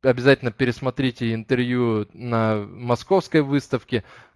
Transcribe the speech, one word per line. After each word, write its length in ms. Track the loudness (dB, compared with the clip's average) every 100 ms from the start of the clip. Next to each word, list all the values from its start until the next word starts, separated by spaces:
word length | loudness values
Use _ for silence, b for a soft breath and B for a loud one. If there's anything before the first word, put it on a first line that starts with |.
обязательно 480 | 0 2 4 4 2
пересмотрите 800 | -2 -2 -2 -6 -2 -4 -2 -4
интервью 760 | -4 -2 -2 0 0 0 0 -4
на 540 | -10 -4 0 0 0 -4
московской 760 | -10 -2 -2 2 0 2 0
выставке. 600 | 2 -2 0 -6 -2 -6 -6 b b